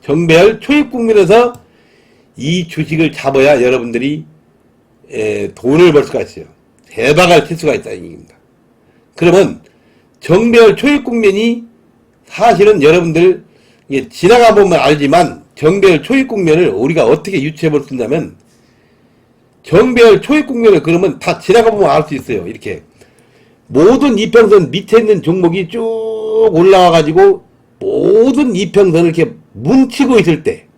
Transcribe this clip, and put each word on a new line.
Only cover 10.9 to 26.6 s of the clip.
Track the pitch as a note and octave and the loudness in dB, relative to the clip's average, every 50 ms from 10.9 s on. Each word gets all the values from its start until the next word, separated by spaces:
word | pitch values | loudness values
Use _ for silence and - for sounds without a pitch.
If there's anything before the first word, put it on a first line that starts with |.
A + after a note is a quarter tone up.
| D4 C#4+ | -2 -2
국면이 | C#4+ C4 A#3 A#3 A3 G3 F#3+ G3+ A3 A#3 A#3 A#3 - - _ _ _ _ _ _ _ _ _ _ _ | -4 -6 -6 -2 -2 0 0 0 -2 -2 -4 -6 -10 -20 _ _ _ _ _ _ _ _ _ _ _
사실은 | _ - - G3+ A#3+ G#3 E3+ G3+ G#3 G#3+ F#3 | _ -8 -2 0 0 2 4 4 2 2 4
여러분들 | C#3 D3 D#3+ F3+ E3+ E3 D#3 E3 F3 F#3 F3+ - - _ _ _ _ _ _ _ _ _ | 2 2 2 2 0 -2 -2 0 0 0 0 -2 -8 _ _ _ _ _ _ _ _ _
이게 | C#3 C3+ A#2 - | -8 -8 -8 -8
지나가 | - - - F3+ A#3 B3 A#3+ A3+ G#3 | -12 -4 0 2 4 4 4 4 4
보면 | G3+ G3 F#3 E3+ D3 | 4 2 2 2 0
알지만 | C3+ C#3 D3+ D3 C#3+ C3+ D3+ F3 F3 C3+ - - - _ _ | 2 0 0 0 0 0 2 2 0 0 -4 -12 -20 _ _
정배열 | - C#3+ D3+ F#3 G3+ G3 F#3+ F3 D3 | -2 -2 0 0 2 2 2 2 0
초입 | - - B3 C4+ C4+ C4 | -2 -2 -2 -2 -2 -2
국면을 | A#3 G3+ F3+ D#3+ D3+ E3 F3+ C#3 | -4 -4 0 0 0 2 0 0
우리가 | F#2+ G2 A#2 C#3+ E3 D#3+ B2+ | -2 -2 -4 -2 -2 0 0
어떻게 | A2+ C#3+ D#3 - - F#3+ D#3+ | 0 0 -2 -2 -6 -6 -6
유추해 | C3+ D3+ D#3 - - D#3+ | -6 -6 -8 -6 -6 -4
볼 | D3+ C#3+ | -2 -4
수 | - - | -6 -6
있냐면 | C3+ B2 A#2 A2 C#3 E3 C3 D#2+ - _ _ _ _ _ _ _ _ _ _ _ _ _ _ _ _ _ _ _ _ _ _ _ _ _ _ | -10 -8 -6 -4 -4 -6 -6 -10 -14 _ _ _ _ _ _ _ _ _ _ _ _ _ _ _ _ _ _ _ _ _ _ _ _ _ _
정배열 | - D3 F3+ A#3+ B3+ B3 B3 A#3 A3+ G3+ - | 0 2 2 2 2 2 4 6 6 4 2
초입 | - - C#4 D4+ D4 | 2 -2 -2 -2 -2
국면을 | D4+ C4 A#3 A3+ A3 G3 D#3 | -4 -6 0 2 2 2 2
그러면 | C3 D#3 E3+ E3+ F#3+ F3+ C3+ - | 0 -2 -2 -2 -2 -4 -6 -6
다 | - - E3 - | -8 -8 -8 -8
지나가 | - - F#3+ A#3 A3 A3+ | -4 0 0 2 2 0
보면 | A3 G3+ F#3+ D3 | 0 0 0 0
알 | C#3+ D3+ D3+ | 0 -2 -2
수 | - - | -4 -10
있어요. | B2+ - - A#2+ G2 F2 | -12 -8 -8 -8 -8 -8
이렇게 | F2+ A#2 - - A2 F2+ D2 _ _ _ _ _ _ _ _ _ _ _ _ _ _ _ _ _ | -10 -16 -14 -14 -14 -14 -14 _ _ _ _ _ _ _ _ _ _ _ _ _ _ _ _ _
모든 | _ - B2+ D#3+ G3+ B3+ C4+ C#4+ C#4+ A#3 | _ 0 2 4 4 2 2 0 0 0
이평선 | G3 G#3+ - - A#3 A3+ G3+ G#3 G3+ F3 B2+ | -2 -4 0 2 2 4 6 4 2 2 0
밑에 | - G3 G3 - G#3+ A3+ | -6 -10 -6 0 0 0
있는 | A3+ G#3+ G#3+ F3 | 2 2 -2 0
종목이 | - D3+ E3+ F#3+ F3+ E3 E3 G3 F#3 E3 | 0 -4 -2 0 -2 -2 -2 -4 -8 -8
쭉 | - A#3 A3+ A3+ A3+ A3+ A3 A3 A3 A3 A3 A3 A3 A3 A3+ A3 | -8 -8 -8 -6 -8 -8 -8 -8 -10 -10 -8 -6 -2 0 0 2
올라와 | F3 D#3+ | 2 2